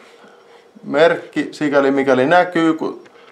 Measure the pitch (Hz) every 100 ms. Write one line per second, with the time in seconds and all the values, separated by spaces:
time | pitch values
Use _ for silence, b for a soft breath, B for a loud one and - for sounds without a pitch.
0 | b b b b b b b - - 143
1 | 170 160 - 151 143 - 147 143 139 139
2 | 135 127 135 180 180 170 165 160 - -
3 | - B B